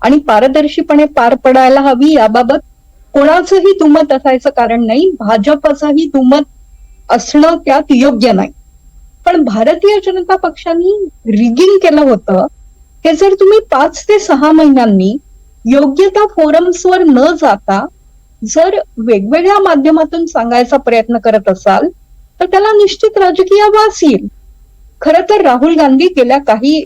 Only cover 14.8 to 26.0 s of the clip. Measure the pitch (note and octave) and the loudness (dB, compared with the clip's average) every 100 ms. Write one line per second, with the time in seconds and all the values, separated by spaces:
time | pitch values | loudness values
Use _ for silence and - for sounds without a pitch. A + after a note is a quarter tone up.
14.8 | A3+ G3 F#3+ B3 - - _ _ A3+ C#4 | 2 0 -2 -4 -12 -20 _ _ -2 0
15.8 | C#4+ C#4 F#4+ G4 G#4 - D4+ D#4 F4 F4 | 0 0 0 0 -2 0 0 2 0 -2
16.8 | F#4 F#4 E4+ B3 D4 E4 C#4+ G3+ - G3 | -2 2 2 2 2 0 -2 -2 -2 -4
17.8 | C4+ - _ _ _ _ G#3+ D#4 F4 G4+ | -6 -14 _ _ _ _ -6 0 0 -2
18.8 | D#5 - A3 G#3 G3 D4+ F4+ G4+ F#4+ D#4 | -8 -8 -2 -2 0 -2 0 0 2 2
19.8 | C#4 D#4+ D#4 E4 E4 C#4 A#3 A#3+ B3 C#4 | 2 0 -2 -4 -4 -4 -2 -2 0 -2
20.8 | B3 A#3 A3+ A#3 A3+ G#3+ G3+ F#3+ G3+ G3 | 0 -2 -2 -2 0 0 -2 -2 0 0
21.8 | E4 - _ - _ - F#4 F#4+ G#4 G#4+ | -2 -8 _ -20 _ -8 -2 0 2 2
22.8 | G4 - A4 G#4 F#4 F4 F#4 G4 G#4 G#4+ | 0 0 -2 0 0 0 0 2 2 2
23.8 | G#4+ - D#4+ A3 G3+ - - - _ _ | 0 0 0 0 -6 -16 -20 -20 _ _
24.8 | - _ D4 E4 F4+ G#4 D4+ B3 D4 D#4+ | -20 _ -2 0 0 0 2 0 0 2
25.8 | C#4+ C4 | 2 2